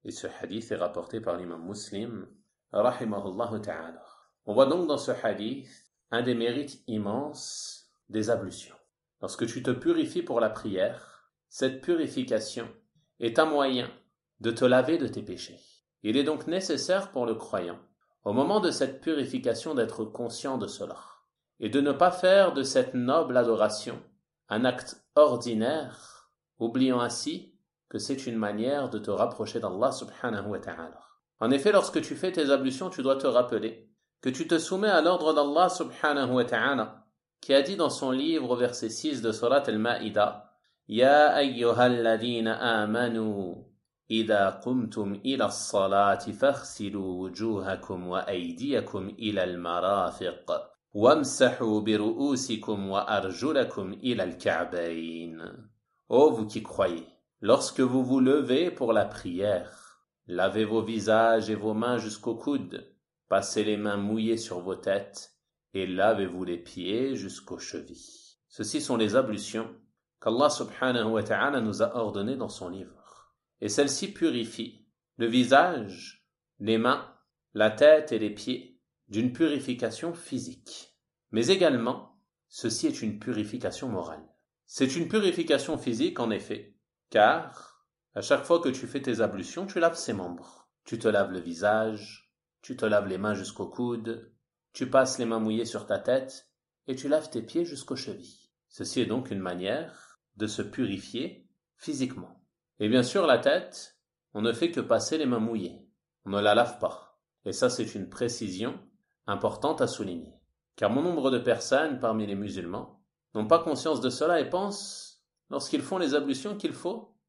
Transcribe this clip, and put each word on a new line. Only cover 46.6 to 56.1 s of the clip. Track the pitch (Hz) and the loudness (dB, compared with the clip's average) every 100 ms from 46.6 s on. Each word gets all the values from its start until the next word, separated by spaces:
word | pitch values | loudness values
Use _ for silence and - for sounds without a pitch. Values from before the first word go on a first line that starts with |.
| - - 101 101 95 90 | -6 -8 -6 -4 -4 -4
wujuhakum | 92 92 113 104 95 92 - 92 87 | -6 -4 -2 -2 -2 -6 -6 -8 -4
wa | 92 - | -4 -2
aydiyakum | 92 87 85 135 123 - 104 92 101 | -4 -6 -6 -2 -2 -2 -8 -8 -6
ila | 110 101 | -4 0
al-marafiq, | 90 87 87 87 92 101 90 - 92 - - 80 - _ _ | -2 -2 -4 0 2 2 0 -2 -6 -6 -6 -6 -6 _ _
wamsahu | 104 113 156 277 - 127 - 117 107 | 4 6 6 2 4 2 4 0 0
bi | 104 107 | 2 2
ru'usikum | 107 113 143 127 - 107 - 104 98 | 2 0 0 -2 -2 -6 -4 -4 -2
wa | 98 - | -2 0
arjulakum | 104 95 90 127 147 120 - 95 107 | 0 0 -4 -2 0 0 -4 -8 -6
ila | 127 117 | -4 -2
al-ka'bayn. | 92 87 104 82 85 87 85 82 82 82 85 82 82 - - _ _ _ | -2 -2 0 0 -2 -4 -4 -6 -8 -10 -12 -12 -14 -16 -20 _ _ _
Ô | _ | _